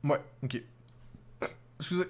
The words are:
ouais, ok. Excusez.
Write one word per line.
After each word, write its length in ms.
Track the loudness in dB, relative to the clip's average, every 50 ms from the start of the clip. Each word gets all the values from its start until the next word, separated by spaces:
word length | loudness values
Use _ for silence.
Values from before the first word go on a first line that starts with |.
| 6
ouais, 180 | 4 4 4 2 -4 -10 -4 -4
ok. 180 | -2 -2 -2 -4 -6 -20 -20 -20 -20 -20 -20 -20 -20 -18 -18 -20 -20 -8 -6 -6 -6 -6 -10 -20 -20 -10 -6
Excusez. 260 | -2 0 2 2 2